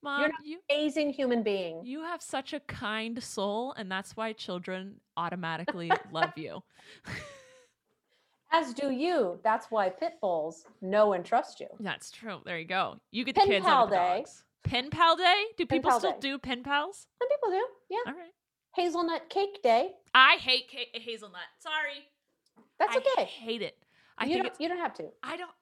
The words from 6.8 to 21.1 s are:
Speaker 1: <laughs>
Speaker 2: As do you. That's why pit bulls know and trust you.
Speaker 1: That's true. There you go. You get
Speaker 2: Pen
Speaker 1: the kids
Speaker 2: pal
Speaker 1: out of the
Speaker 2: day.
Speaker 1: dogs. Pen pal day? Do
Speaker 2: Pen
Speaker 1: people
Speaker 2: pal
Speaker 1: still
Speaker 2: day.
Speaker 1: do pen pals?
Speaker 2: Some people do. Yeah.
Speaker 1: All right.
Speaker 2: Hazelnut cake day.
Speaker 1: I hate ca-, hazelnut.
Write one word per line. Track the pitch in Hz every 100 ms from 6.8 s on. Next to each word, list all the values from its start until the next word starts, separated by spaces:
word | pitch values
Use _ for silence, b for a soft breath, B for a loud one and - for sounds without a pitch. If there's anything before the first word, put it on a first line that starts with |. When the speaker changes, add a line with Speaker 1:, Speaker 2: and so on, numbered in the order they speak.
| B B
Speaker 1:
<laughs> | B B 587 554 523 508 494 B _ _ _ _ _ _ _
Speaker 2:
As | 320 294
do | 240 277
you. | 254 320 339 202 175
That's | 226 226 -
why | 226 190
pit | 185 330 330
bulls | 202 170 156 170 - _
know | 185 208 214
and | 190
trust | 175 233 294 -
you. | - -
Speaker 1:
That's | 202 147 -
true. | - 226 180 -
There | 170
you | 160
go. | 185 160 - _
You | 214
get | 247 269
Speaker 2:
Pen | 392
Speaker 1:
the | 403
kids | 370
Speaker 2:
pal | 285
Speaker 1:
out | 220
of |
the | 196
Speaker 2:
day. | 180 185
Speaker 1:
dogs. | 294 - _ _
Pen | - 247 269
pal | 311 339 330
day? | 359 392 427 440
Do | 339
Speaker 2:
Pen | 320
Speaker 1:
people | 262
Speaker 2:
pal | 247
Speaker 1:
still | 269
Speaker 2:
day. | -
Speaker 1:
do | 269 269
pen | 254 247
pals? | 254 285 311 392 - _
Speaker 2:
Some | 494
people | 571 494
do. | 370 494 - _
Yeah. | 392 494
Speaker 1:
All |
right. | 302 339 _ _ _ _ -
Speaker 2:
Hazelnut | 349 330 339 330 -
cake | 381 403 -
day. | 247 226 349 - _ -
Speaker 1:
I | 262 339
hate | 254 254 247
ca-, | 269 240 233
hazelnut. | 226